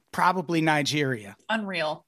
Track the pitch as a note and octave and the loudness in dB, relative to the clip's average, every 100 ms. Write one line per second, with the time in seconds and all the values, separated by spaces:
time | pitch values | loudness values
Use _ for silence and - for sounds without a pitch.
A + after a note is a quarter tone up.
0 | _ - F3 F#3 D#3+ E3+ D#3+ D3+ C#3 D3 | _ 0 2 2 0 2 2 2 2 0
1 | C#3 A#2+ G2+ - - A3 G3 F3 D#3 D#3+ | 0 -2 -8 -14 -6 -4 -4 -4 -4 -6